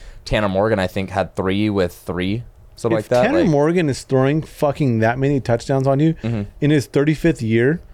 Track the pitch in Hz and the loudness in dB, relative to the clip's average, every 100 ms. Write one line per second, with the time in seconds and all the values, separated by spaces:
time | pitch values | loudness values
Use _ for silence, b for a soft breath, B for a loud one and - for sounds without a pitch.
0 | b b - 117 104 95 110 107 92 - | b b -4 -2 0 0 0 0 -2 -4
1 | 92 98 87 - 92 98 107 101 90 - | -4 -4 -4 -2 -2 0 0 0 -2 -4
2 | - 87 92 110 120 - - - 117 113 | -8 -4 -4 -4 -8 -20 -20 -6 -2 -2
3 | 107 123 202 311 254 147 147 175 156 123 | 0 2 2 2 2 2 2 2 0 -2
4 | - 131 131 156 - - 147 135 143 113 | 0 2 2 0 -4 -2 -2 0 0 2
5 | 110 127 139 143 117 117 - 135 135 135 | 2 2 0 0 0 -2 0 0 2 2
6 | 160 160 113 117 101 - 147 151 - 147 | 0 0 -4 -4 -6 -2 0 0 0 0
7 | 147 151 170 156 113 113 123 170 - | 0 0 0 -2 0 2 2 0 -6